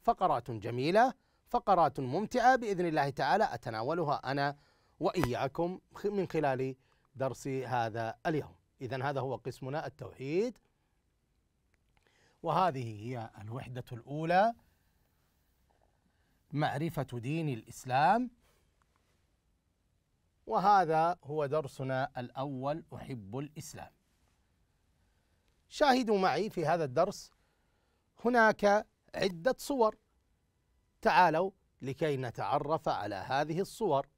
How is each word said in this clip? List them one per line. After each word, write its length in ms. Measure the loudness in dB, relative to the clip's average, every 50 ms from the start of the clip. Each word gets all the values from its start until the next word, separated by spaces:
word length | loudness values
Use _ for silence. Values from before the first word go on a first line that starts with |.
فقرات 500 | _ 2 0 2 2 2 2 0 -2 -4
جميلة، 640 | -8 -6 -6 -6 -4 -2 0 2 4 6 4 4 2 _ _ _ _ _ _
فقرات 540 | _ -6 -4 2 2 4 4 4 2 2 -2
ممتعة 560 | -6 -4 -2 -4 -4 -2 -2 4 6 6 6
بإذن 300 | 6 2 -2 -2 0 0
الله 240 | 0 2 0 0 0
تعالى، 440 | -2 -2 0 2 4 4 2 2 0
أتناولها 760 | -4 -8 -6 -6 -4 -4 -4 -2 -2 -2 -2 -2 -4 -4 -4
أنا 260 | -2 -2 -2 -2 -4 -6 _ _ _ _ _ _ _ _
وإياكم 800 | -2 -2 0 0 0 0 0 -2 -2 -4 -2 -4 -4 -4 -4 -10 _ _ _
خ-، 120 | -6 -6
من 220 | -4 -2 -2 -4 -2
خلال 480 | -2 -2 0 0 0 -2 -4 -6 -6 _ _ _ _ _ _ _ _
درس 340 | -6 -6 -6 -6 -6 -8 -6
هذا 720 | -6 -6 -6 -4 -2 -2 -2 -2 -4 -6 -8 -8 -8 _ _
اليوم. 280 | -2 -2 -2 -4 -6 -14 _ _ _ _ _
إذن 220 | -10 -8 -6 -4 -4
هذا 180 | -2 -2 -4
هو 160 | -4 -4 -6
قسمنا 500 | -8 _ -10 -12 -10 -10 -8 -6 -6 -8
التوحيد، 720 | -8 -12 -12 -16 -16 -14 -12 -8 -4 -2 -2 -2 -2 -4 -10 _ _ _ _ _ _ _ _ _ _ _ _ _ _ _ _ _ _ _ _ _ _ _ _ _ _ _ _ _ _ _ _ _ _ _ _ -4
وهذه 640 | 0 2 2 2 2 0 -2 -6 -8 -8 -10 -8
هي 240 | -8 -8 -8 -8 -10 -12 -16
الوحدة 440 | -14 -10 -10 -10 -10 -10 -12 -12 -12 -12 -14
الأولى، 600 | -14 -12 -10 -8 -6 -2 2 4 4 4 4 2 _ _ _ _ _ _ _ _ _ _ _ _ _ _ _ _ _ _ _ _ _ _ _ _ _ _ _ _ _ _ _ _ _ _ _ _ _ _ _ -4
معرفة 680 | -2 -2 -2 -2 -2 -4 -4 -4 -6 -8 -6 -8 -10
دين 300 | -6 -4 -4 -4 -2 -4
الإسلام، 840 | -4 -6 -8 -14 -20 -16 -8 -2 0 2 4 4 4 2 0 -4 _ _ _ _ _ _ _ _ _ _ _ _ _ _ _ _ _ _ _ _ _ _ _ _ _ _ _ _ _ _ _ _ _ _ _ _ _ _ _ _ _ _ _
وهذا 720 | -2 -2 2 4 6 6 6 6 4 4 2 2 2 0 -2 -8
هو 220 | -8 -4 -2 -2
درسنا 640 | 0 0 -2 -2 -2 -8 -8 -6 -4 -2 -2 -2 -4 _ -8
الأول، 680 | -10 -10 -8 -8 -8 -6 -6 -6 -4 -4 -4 -6 -8 _ -16
أحب 440 | -16 -12 -10 -12 -12 -10 -10 -8 -8
الإسلام. 540 | -8 -10 -12 -16 -16 -14 -14 -16 -18 -18 _ _ _ _ _ _ _ _ _ _ _ _ _ _ _ _ _ _ _ _ _ _ _ _ _ _ _ _ _ _ _ _ _ _ _ _
شاهدوا 500 | 0 2 4 6 6 4 4 2 2 4
معي 320 | 4 4 2 2 0 -2
في 160 | -2 -2 0
هذا 180 | 0 0 0 0
الدرس 460 | -2 2 2 2 0 0 -10 -14 -20 _ _ _ _ _ _ _ _ _ _ _ _ _ _ _ _ _ _ -2
هناك 640 | 2 6 6 6 6 6 6 4 4 4 4 2 _ _ _ _ _ -4
عدة 400 | -2 -2 -2 -2 0 -2 -2 -2 -2
صور، 400 | -4 -4 0 2 2 2 2 _ _ _ _ _ _ _ _ _ _ _ _ _ _ _ _ _ _ _ _ _ 0
تعالوا 480 | 4 6 8 8 8 6 4 0 -2 -4 _ _ _ _ _ -8
لكي 340 | -8 -4 -2 0 0 0
نتعرف 720 | 0 -4 -6 -6 -6 -4 0 0 0 0 0 -2 -2 0 -2
على 260 | -2 -2 -4 -6 -6
هذه 460 | -6 -6 -2 -2 -2 0 -2 -2 -4
الصور. 480 | -4 -4 -4 -4 0 2 2 2 0 -2 _